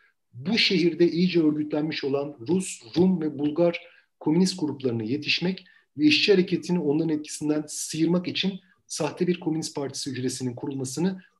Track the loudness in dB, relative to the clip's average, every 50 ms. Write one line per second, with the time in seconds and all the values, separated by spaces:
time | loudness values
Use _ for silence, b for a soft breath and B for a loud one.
0 | b b b b _ _ -16 -10 -6 -2 0 2 2 2 2 4 2 2 4 4
1 | 2 4 4 4 2 2 4 4 4 4 2 0 -2 -2 -2 -2 -2 -2 -4 -4
2 | -4 -2 -2 -2 -2 -4 -8 -10 -4 -2 0 0 0 -2 -8 -14 -14 -6 0 2
3 | 4 4 4 2 0 -4 -4 -2 -2 -2 2 2 2 2 2 0 B B B B
4 | B B B -6 0 2 2 4 4 2 0 -2 -4 -4 -4 -2 -2 -2 -2 -2
5 | -2 -2 -4 -4 -2 -2 -2 -2 0 -2 -4 -4 -8 b b b b b b 2
6 | 4 4 4 4 6 6 6 6 6 4 2 -2 0 0 0 0 2 2 2 2
7 | 2 0 0 -2 -4 -6 -10 -6 -2 -2 0 -2 -2 -6 -8 -10 -8 -6 -4 0
8 | 0 2 2 2 0 -2 -4 -2 -2 -2 -2 B B B B B B -10 -6 -4
9 | -4 -2 -2 -2 0 0 0 0 -2 -4 -2 -2 -4 -6 -6 -6 -6 -6 -6 -8
10 | -8 -6 -6 -4 -4 -4 -4 -4 -4 -6 -6 -6 -8 -8 -6 -6 -6 -6 -4 -2
11 | -2 -2 -2 B B B B B